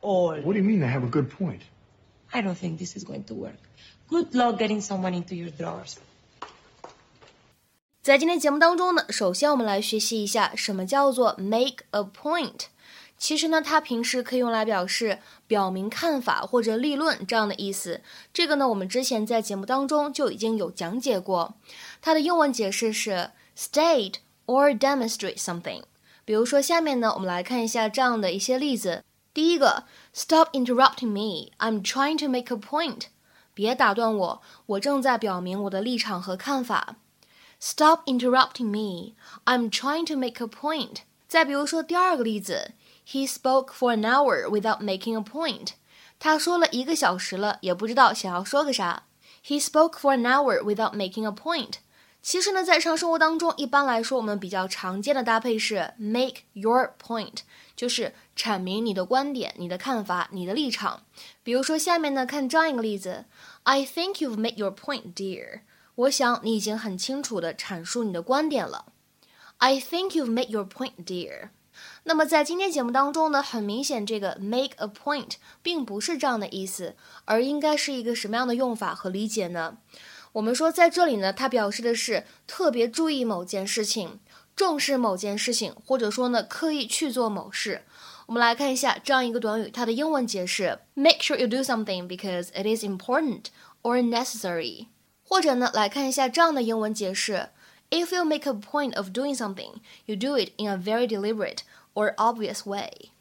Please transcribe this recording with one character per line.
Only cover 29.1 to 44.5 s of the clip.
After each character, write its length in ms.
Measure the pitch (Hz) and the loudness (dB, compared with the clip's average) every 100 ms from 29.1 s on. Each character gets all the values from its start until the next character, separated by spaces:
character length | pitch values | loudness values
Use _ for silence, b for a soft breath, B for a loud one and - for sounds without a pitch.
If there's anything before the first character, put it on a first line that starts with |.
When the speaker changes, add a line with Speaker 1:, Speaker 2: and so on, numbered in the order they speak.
| _ _ | _ _
Speaker 3:
第 140 | - 320 | 2 4
一 100 | 339 | 6
个， 260 | 262 - - B B | 4 4 -4 B B
“Stop 380 | - - 320 320 | -12 2 6 6
interrupting 540 | 277 247 247 269 - 233 | 4 0 6 6 6 -4
me. 460 | 202 214 160 - _ | -2 -2 -4 -10 _
I'm 240 | 226 220 | -2 -2
trying 360 | 185 262 277 311 | -2 0 0 0
to 100 | 285 | 0
make 260 | 247 247 | -2 -2
a 40 | 233 | -8
point.” 460 | - 294 285 214 - b b b b | -4 -2 -2 -4 -12 b b b b
别 200 | - 208 | -4 -2
打 200 | 254 240 | 2 2
断 200 | 202 226 | 4 2
我， 280 | 214 175 - B B - | 2 -2 -4 B B -6
我 140 | 202 | -2
正 200 | 262 277 | 0 2
在 160 | 262 240 | 2 2
表 240 | 220 180 | 0 -4
明 220 | 180 190 | -4 -4
我 80 | 202 | -4
的 100 | 190 | -4
立 160 | 220 247 | -2 -4
场 240 | 226 185 | -4 -6
和 160 | 185 185 | -6 -8
看 260 | - 277 | -4 -4
法。 340 | 247 196 - - _ _ b b b b | -2 -2 -4 -12 _ _ b b b b
“Stop 420 | - - 302 330 | -8 4 6 6
interrupting 640 | 302 254 247 254 254 - 233 | 2 0 4 4 4 2 -4
me. 480 | 202 214 175 - - B B - | -2 -4 -6 -12 -18 B B 2
I'm 240 | 247 233 | 2 2
trying 320 | - 262 302 330 | -2 -2 -2 -2
to 80 | 294 | -2
make 280 | 254 233 | -2 -4
a 20 | 233 | -10
point.” 500 | - 294 311 220 - - _ _ | -6 -4 -4 -6 -10 -20 _ _
再 200 | 330 302 | 2 4
比 60 | |
如 120 | 277 | 2
说 180 | 294 330 | 0 -2
第 140 | 320 349 | 0 2
二 180 | 359 | 4
个 80 | 311 | 4
例 160 | 226 214 | 0 -2
子， 340 | 202 156 - - b b - | -4 -4 -6 -14 b b -8
“He 180 | 269 269 | -4 -4
spoke 420 | - 262 262 262 | -2 2 2 2
for 240 | - 247 226 | -2 0 2
an 60 | |
hour 440 | 214 262 285 165 - | 4 4 6 4 2